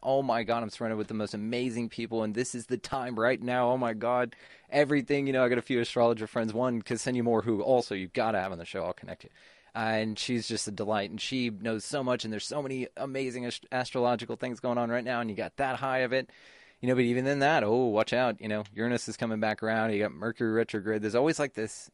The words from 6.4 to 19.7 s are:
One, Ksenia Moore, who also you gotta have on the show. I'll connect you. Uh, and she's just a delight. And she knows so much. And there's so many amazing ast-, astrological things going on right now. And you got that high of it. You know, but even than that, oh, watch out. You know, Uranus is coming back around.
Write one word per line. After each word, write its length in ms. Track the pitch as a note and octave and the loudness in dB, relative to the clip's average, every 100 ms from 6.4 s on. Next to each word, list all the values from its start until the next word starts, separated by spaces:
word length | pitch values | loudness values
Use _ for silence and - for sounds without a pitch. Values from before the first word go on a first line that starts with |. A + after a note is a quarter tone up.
| A2+ | -2
One, 300 | G#2+ B2+ A#2 | 0 0 0
Ksenia 400 | - A#2 - B2 | -2 -4 -2 0
Moore, 180 | A#2 A2+ | 2 2
who 220 | G#2+ G#2 | 2 2
also 320 | A2+ B2 - G2 | 4 2 2 -4
you 140 | F#2 | -4
gotta 300 | - A2+ G#2 | 0 0 0
have 120 | F#2+ | -2
on 80 | F2 | -6
the 60 | E2+ | -8
show. 180 | F#2+ | -4
I'll 100 | E2+ | -4
connect 300 | - F#2 F2+ | -6 -12 -14
you. 80 | - - - - _ | -16 -20 -20 -20 _
Uh, 60 | A2+ | -4
and 400 | A2 A2 A2 G#2 | 0 0 0 -4
she's 280 | - A#2+ G#2+ | -2 -2 -2
just 200 | A2 - | -4 -4
a 40 | |
delight. 380 | G2+ G#2 G#2+ G2+ | -4 -2 0 -2
And 100 | G#2+ | -6
she 300 | - C3 A#2+ | -6 -2 -2
knows 360 | G2+ A2+ A2 - | -4 -4 -4 -4
so 180 | D3 | -4
much. 200 | B2+ B2 | 0 -2
And 80 | A2 | -2
there's 140 | G#2+ - | -6 -6
so 160 | D3 | -6
many 260 | C#3 C3 B2 - | -4 -6 -8 -8
amazing 500 | C3+ C3+ C3 B2 B2 | -6 -4 -4 -4 -6
ast-, 180 | - - | -8 -6
astrological 640 | B2+ B2 C3 B2 A#2 A#2 A2+ | -4 -2 0 2 2 -2 -6
things 240 | B2+ A2+ | -6 -4
going 180 | B2+ A#2+ | -2 0
on 140 | A#2 | 0
right 120 | A#2+ | -2
now. 180 | A#2+ A#2+ | -2 -2
And 80 | A#2 | -2
you 40 | G2+ | -4
got 220 | G#2+ - | -6 -2
that 200 | C3+ A#2+ | -2 -2
high 220 | C3+ C3 | -2 0
of 140 | B2 | 2
it. 160 | C3 B2+ - - - - _ | 0 -2 -10 -20 -20 -20 _
You 60 | B2 | 2
know, 60 | |
but 120 | B2+ A#2+ | 4 4
even 200 | B2 C3 | 2 2
than 140 | C#3+ | 2
that, 240 | C#3 D#3+ | 4 4
oh, 240 | G#2 A#2+ B2 | 4 4 4
watch 260 | G#2 A2 | 4 2
out. 260 | A#2+ B2 G#2 | 2 2 0
You 80 | G#2+ | -4
know, 160 | G#2+ G#2 G2+ | -4 -4 -4
Uranus 320 | A#2+ A#2+ - | 0 0 -4
is 100 | G#2+ | -4
coming 220 | A#2 A2 | -2 0
back 240 | A2 G#2+ | 0 0
around. 280 | A2 | 0